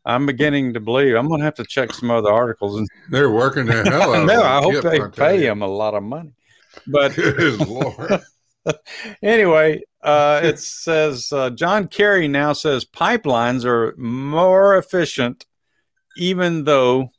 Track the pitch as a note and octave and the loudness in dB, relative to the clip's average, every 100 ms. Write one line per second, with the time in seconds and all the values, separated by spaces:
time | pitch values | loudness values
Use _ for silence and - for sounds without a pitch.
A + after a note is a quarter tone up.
0 | - B2 C#3+ B2 D3 C#3+ C3 A#2 G#2+ B2+ | -4 -2 -2 0 0 0 -2 -4 -2 2
1 | C#3 A2+ C#3+ D#3+ D3+ - A2+ - A#2 - | 2 2 0 -2 -2 -6 -6 -4 -4 -4
2 | A#2+ A#2 G#2 A2 A#2+ A2 G2+ G#2 G#2 - | -2 0 2 2 0 -4 -6 -6 -8 -10
3 | - C3 C#3 A2 C3 D3 A#2 A2+ A2 C#3+ | -6 0 2 2 0 0 -2 0 0 2
4 | G3 - D#3 A3+ E3 C#3 D#3 C#3 E3 D#3 | 2 2 2 4 4 2 2 0 0 -2
5 | G#2 G#2 D3 G3 C3 G#2 G2 G2+ G#2+ G#2 | -2 0 0 2 0 -2 -4 -2 -2 -4
6 | G2+ D3 D#3+ _ _ _ _ - - C#3+ | -6 -12 -14 _ _ _ _ -20 -4 0
7 | C#3 - C#3+ - E3 G#2+ B2 A#2 C3+ - | 0 0 -2 0 0 0 -4 -4 -6 -6
8 | D#3+ G3 - _ _ _ - - - - | -4 -4 -4 _ _ _ -8 -8 -10 -16
9 | A3+ G3+ G3+ A3+ F#3+ D#3 D#3 D3+ - _ | -16 -6 0 2 4 4 4 0 -8 _
10 | D3+ D3 D3 D3 E3 - - - - D#3+ | 0 2 4 2 0 -2 -10 -10 -2 0
11 | D#3 B2+ - C#3 C3 A#2+ E3+ G#3 F#3 - | 0 -4 -6 -4 -4 -4 -2 -2 -2 0
12 | G#3 G3 D3+ C#3+ D3 C#3+ D#3 C3 - - | 2 4 2 0 0 -2 -2 -2 -4 -4
13 | F3 A#3+ C#3+ A#2+ A#2+ B2+ A#2+ A#2 A2+ - | -2 0 0 0 0 -2 0 0 0 -4
14 | A#2 B2 C#3 D#3 F#3 F#3 G3 F#3+ F#3+ F3+ | -8 -6 -4 0 4 6 6 4 2 -2
15 | D#3+ - B2 B2 - _ _ _ _ _ | -2 -2 -4 -4 -18 _ _ _ _ _
16 | _ - F3 F#3 F3 E3 D3 C#3+ B2+ B2+ | _ -6 -4 0 0 -2 2 2 4 2
17 | C3 | -2